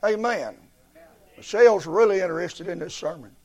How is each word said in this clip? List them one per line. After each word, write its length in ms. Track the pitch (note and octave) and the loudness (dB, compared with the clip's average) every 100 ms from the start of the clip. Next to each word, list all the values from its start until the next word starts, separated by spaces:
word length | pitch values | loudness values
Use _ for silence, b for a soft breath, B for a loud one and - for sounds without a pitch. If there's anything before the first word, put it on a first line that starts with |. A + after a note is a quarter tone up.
| G#3 | 0
Amen. 500 | G#3+ A3+ A3+ B2 - - _ _ - - _ _ - | -2 -2 -4 -6 -12 -20 _ _ -20 -20 _ _ -20
Michelle's 500 | - G3+ A#3+ G#3 D#3 | -8 6 6 6 0
really 320 | E3+ A3+ G3 | 2 4 2
interested 480 | F#3 D#3+ F3 - F#3+ | -2 -4 -6 -8 -10
in 100 | E3+ | -10
this 160 | D3+ | -10
sermon. 420 | - D3 E3 A2 - | -8 -8 -8 -16 -20